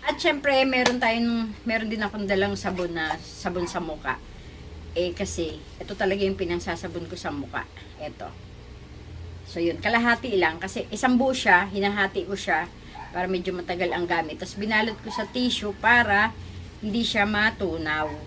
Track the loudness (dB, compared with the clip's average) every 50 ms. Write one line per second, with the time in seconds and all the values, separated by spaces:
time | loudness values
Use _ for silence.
0 | 2 0 0 4 4 2 2 4 2 4 6 6 6 6 4 6 6 6 4 4
1 | 2 2 2 2 2 2 2 0 0 -2 -6 -6 -2 0 0 0 0 -2 -2 -2
2 | -2 -2 -2 -2 0 2 4 4 4 2 2 0 -2 -2 -2 0 -2 -2 0 -2
3 | -2 -2 -2 -4 -6 -12 -14 -6 -4 -2 0 0 -2 -2 -2 -4 -4 -4 -6 -6
4 | -4 -6 -6 -6 -8 -14 -16 -16 -16 -16 -16 -14 -14 -14 -14 -14 -12 -6 -2 0
5 | 0 0 0 -4 -4 -4 -2 -2 -4 -4 -4 -8 -12 -16 -14 -14 -10 -10 -4 0
6 | 2 2 2 2 2 0 0 0 -2 -2 -2 -2 -2 -4 -6 -4 -6 -8 -6 -8
7 | -8 -8 -10 -8 -6 -6 -6 -6 -8 -6 -6 -8 -8 -8 -14 -18 -18 -18 -14 -12
8 | -12 -12 -10 -10 -12 -12 -12 -14 -16 -16 -16 -16 -16 -16 -16 -16 -16 -16 -16 -16
9 | -16 -14 -14 -14 -14 -14 -14 -14 -14 -10 -4 0 0 0 0 0 0 2 2 4
10 | 4 4 2 2 0 0 2 4 4 4 2 -2 -8 -6 -6 -6 -6 -6 -6 0
11 | 2 4 6 6 6 4 2 2 4 6 6 6 6 2 0 0 2 2 2 2
12 | 0 0 0 -4 -4 -4 -6 -6 0 0 0 0 0 -4 -10 -16 -18 -16 -14 -14
13 | -14 -8 -4 -2 -2 0 0 -2 -2 -2 -4 -6 -4 -4 -2 0 0 0 0 0
14 | 0 0 0 0 0 -2 -6 -8 -10 -10 -6 -4 -2 2 2 2 2 2 -2 -6
15 | -8 -8 -4 -4 -6 -4 -2 0 0 2 0 0 -2 -4 -6 2 6 6 8 8
16 | 8 6 6 6 6 4 2 -4 -12 -12 -12 -12 -12 -12 -12 -6 -6 -2 0 2
17 | 2 2 4 2 4 4 4 4 4 4 2 2 -2 -2 0 0 -2 0 0 0
18 | 0 -2 -2 -8 -10